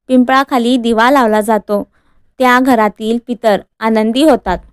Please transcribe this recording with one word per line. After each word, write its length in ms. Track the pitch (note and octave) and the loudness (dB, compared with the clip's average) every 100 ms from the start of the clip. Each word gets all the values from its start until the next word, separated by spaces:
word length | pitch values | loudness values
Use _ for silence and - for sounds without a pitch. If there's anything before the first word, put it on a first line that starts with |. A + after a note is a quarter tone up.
| - | -2
पिंपळाखाली 720 | B3+ B3 C4+ C#4 C4+ A#3 B3+ | 0 2 0 0 -2 0 -2
दिवा 340 | A#3 A3 A#3 | 0 0 2
लावला 300 | C#4+ A#3 G#3+ | 2 2 0
जातो, 460 | G#3 G#3+ - G#3 G3 _ _ _ _ - | 0 -2 -2 -6 -6 _ _ _ _ -2
त्या 200 | B3+ B3 | 2 2
घरातील 600 | C4 A#3+ G#3+ - A3 A#3 - | 2 2 0 -4 -4 -6 -6
पितर 340 | A#3+ A3+ G3 - - | -4 -2 -2 -4 -8
आनंदी 440 | A3 A3 A3 A#3 | -2 0 0 0
होतात, 340 | D#4 A#3+ - F3 - | 2 2 -2 -8 -10